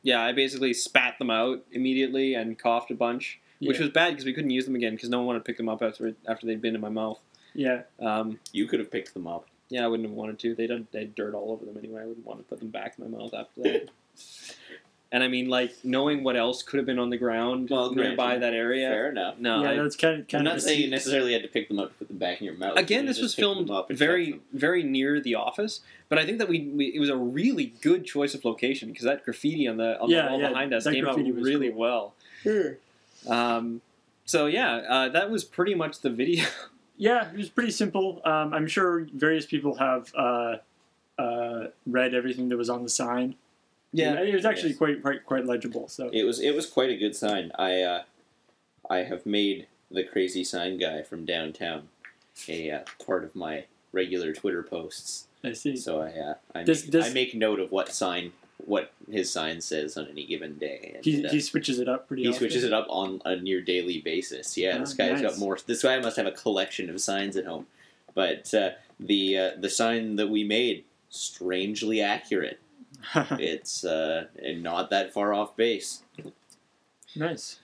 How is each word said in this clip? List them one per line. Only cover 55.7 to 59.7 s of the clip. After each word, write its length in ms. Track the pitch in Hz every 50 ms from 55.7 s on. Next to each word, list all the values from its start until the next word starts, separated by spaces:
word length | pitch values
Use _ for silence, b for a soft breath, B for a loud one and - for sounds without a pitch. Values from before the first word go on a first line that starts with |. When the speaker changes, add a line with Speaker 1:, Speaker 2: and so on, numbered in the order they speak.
| 131
Speaker 3:
So 240 | 123 - - 82 78
I, 80 | 78 78 80 80
uh, 140 | 76 76 76 - _ _ -
I 100 | 85 85
Speaker 2:
Does, 200 | - 160 151 -
Speaker 3:
make, 80 | 151
Speaker 2:
does 180 | 147 165 160 120
Speaker 3:
I 40 | 127
make 200 | 131 127 123 -
note 240 | 113 110 107 104 95
of 120 | 92 -
what 180 | 95 98 - - -
sign, 400 | - 107 90 87 90 87 87 - _ - _ _ - -
what 260 | 104 101 95 90 - _ _ - -
his 220 | 107 101 92 -
sign 300 | - 87 80 78 82 82
says 340 | - -